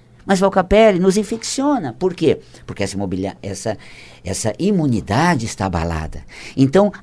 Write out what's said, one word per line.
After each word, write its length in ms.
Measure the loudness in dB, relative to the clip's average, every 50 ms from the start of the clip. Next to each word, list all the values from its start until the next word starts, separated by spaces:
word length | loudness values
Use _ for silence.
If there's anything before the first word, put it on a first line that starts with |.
| _ _ _ -8 -4
Mas 140 | -2 0 2
Val 100 | 2 2
Capelli 480 | 2 2 2 4 6 6 6 6 6 4
nos 160 | 2 2 2
infecciona. 800 | 2 0 -2 -4 -8 -8 -6 -4 -2 0 0 0 -2 -2 -6 -6
Por 160 | -4 -4 -4 -2
quê? 260 | 0 2 0 0 0 -4 -16 -20 -18 -14
Porque 180 | -10 -8 -6 -6
essa 120 | -6 -4
imobilia-, 400 | -6 -6 -4 -4 -4 -4 -6 -8 -10
essa, 360 | -10 -10 -10 -8 -6 -8 -8 -8 -10 -20 -20 -20 -20 -20 -20 -12 -8
essa 280 | -8 -6 -4 -4 -4 -4 -2
imunidade 840 | 0 0 2 2 2 0 0 -2 -2 0 0 2 2 2 2 0 -2
está 200 | -6 -4 -4 -2
abalada. 540 | -2 -2 -2 -2 -2 -4 -4 -6 -8 -10 -12 -14 -16 -18 -18 -18 -6 0
Então, 360 | 2 2 4 4 4 4 2 0 -4